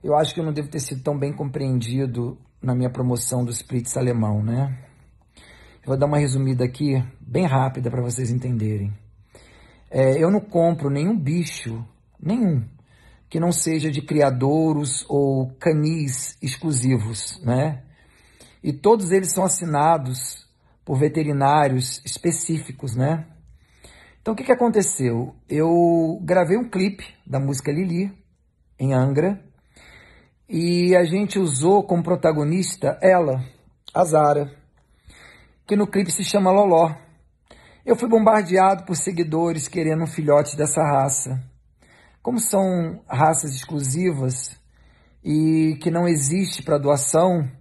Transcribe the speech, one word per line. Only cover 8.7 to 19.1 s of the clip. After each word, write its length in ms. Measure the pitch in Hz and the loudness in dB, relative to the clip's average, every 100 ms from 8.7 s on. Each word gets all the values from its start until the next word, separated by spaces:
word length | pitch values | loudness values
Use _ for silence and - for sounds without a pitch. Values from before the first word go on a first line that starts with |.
| 107 101 104 - _ _ - - - - - _ | -2 -6 -8 -16 _ _ -20 -20 -20 -20 -20 _
É, 220 | 131 135 | 2 2
eu 180 | 139 165 | 4 2
não 100 | 208 | 2
compro 480 | 202 170 170 165 139 | 0 2 2 2 -2
nenhum 280 | 139 165 220 | -2 0 -2
bicho, 720 | 135 170 165 - 117 113 113 _ _ _ | -2 -2 -4 -8 -10 -10 -12 _ _ _
nenhum, 480 | 151 240 208 139 107 - _ _ - _ _ | -4 0 2 0 -4 -14 _ _ -20 _ _
que 100 | 165 | -2
não 140 | 170 | 0
seja 380 | 175 165 160 156 | 0 0 -2 -2
de 100 | 143 | -4
criadouros 1040 | - 151 139 127 131 156 160 156 143 - - | -2 2 2 2 0 2 2 0 -2 -6 -2
ou 440 | 143 139 135 131 - | 0 2 0 -4 -2
canis 760 | 175 151 151 160 143 127 - - | 0 0 0 -2 -4 -6 -10 -10
exclusivos, 1000 | 139 - 165 131 127 123 107 110 - - | -10 -6 -4 0 0 0 -2 -8 -10 -6
né? 400 | 123 127 151 139 - _ _ _ _ _ - _ | -2 0 -2 -6 -14 _ _ _ _ _ -20 _
E 100 | - | -8
todos 380 | 131 202 226 180 | 0 4 4 4